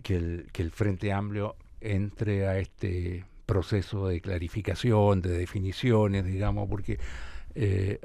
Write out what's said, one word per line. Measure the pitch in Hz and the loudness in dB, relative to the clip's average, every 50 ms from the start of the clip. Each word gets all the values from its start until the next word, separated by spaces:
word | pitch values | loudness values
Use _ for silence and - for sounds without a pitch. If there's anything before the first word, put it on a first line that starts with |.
| - | -2
que | - 98 | 0 0
el, | 90 85 85 85 87 - - - | 0 0 0 -4 -6 -8 -10 -6
que | - 90 | -4 -4
el | 82 | -4
Frente | - - 104 104 95 90 - 101 98 | -2 0 0 0 0 0 -2 -2 0
Amplio | 98 104 104 104 104 101 107 - - - - - - | 0 -2 -2 -4 -4 -4 -6 -6 -10 -18 -20 -16 -10
entre | - 110 101 95 104 101 - - 113 104 101 98 98 95 | -6 -2 0 0 0 -2 -4 -4 -2 0 0 2 2 2
a | 95 98 | 0 0
este | 92 - - - - 95 90 90 87 87 90 87 90 - - - - | -2 -4 -6 -6 -4 -2 -2 -2 -2 -4 -6 -6 -10 -14 -18 -10 -2
proceso | - - 95 82 - 113 101 90 - - 101 98 95 | 0 0 0 2 2 0 0 0 0 -4 -2 0 0
de | 90 85 | 0 -2
clarificación, | - 98 92 87 85 85 - 110 98 - 90 - - 123 110 107 101 104 101 95 87 | -2 -2 -4 -4 -4 -4 -4 -4 -2 -2 -2 0 2 4 6 6 8 6 6 4 2
de | 92 | 0
definiciones, | 87 87 90 - - 107 92 95 92 - - 127 117 107 107 101 98 98 90 | 0 0 -2 -2 -4 -4 -2 -2 -2 0 2 4 6 6 6 4 4 2 0
digamos, | 92 95 95 104 104 101 101 101 98 | 0 0 0 2 2 2 0 0 -2
porque, | 104 98 - - - - - - - - - - - - - - - | -2 -2 -2 -2 -2 -2 -2 -4 -6 -6 -8 -8 -8 -8 -10 -8 -4
eh, | - 120 98 98 95 95 95 - - - | 0 2 2 2 2 2 0 -2 -4 -4